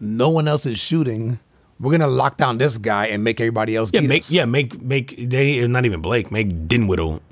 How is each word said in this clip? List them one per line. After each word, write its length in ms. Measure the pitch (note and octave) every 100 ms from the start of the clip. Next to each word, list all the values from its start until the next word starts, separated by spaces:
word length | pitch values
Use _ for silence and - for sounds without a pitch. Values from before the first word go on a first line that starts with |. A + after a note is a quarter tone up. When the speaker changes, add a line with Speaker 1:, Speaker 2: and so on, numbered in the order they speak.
Speaker 1:
"No 300 | G#2+ A2 D3
one 180 | D#3+ D3+
else 160 | D3
is 140 | C#3 A2
shooting. 600 | - E3 C3+ A2+ A2+ A#2+ _ _ _ -
We're 100 | B2+
gonna 160 | E3 D3+
lock 300 | B2+ C3+ -
down 180 | C3+ A#2
this 220 | C#3+ A2+
guy 300 | G#2+ G#2 A2
and 140 | G#2
make 140 | A2 A2+
everybody 340 | A#2 A2 A2 A2
else 140 | A2
Speaker 2:
Yeah, 80 | G3
Speaker 1:
beat 80 | C#3+
Speaker 2:
make, 140 | D3+
Speaker 1:
us." 80 | -
Speaker 2:
yeah, 120 | C3+ A#2
make, 340 | C3 C3 -
make, 480 | B2 C#3 C3 - A#2+
they, 380 | B2+ C#3 C#3 A#2+
not 180 | B2
even 160 | B2 F2+
Blake, 300 | E2 A#2+ G2
make 380 | G#2 G#2+ E2 D#2+
Dinwiddie 520 | B2 G#2 F2+ D#2+ D#2 -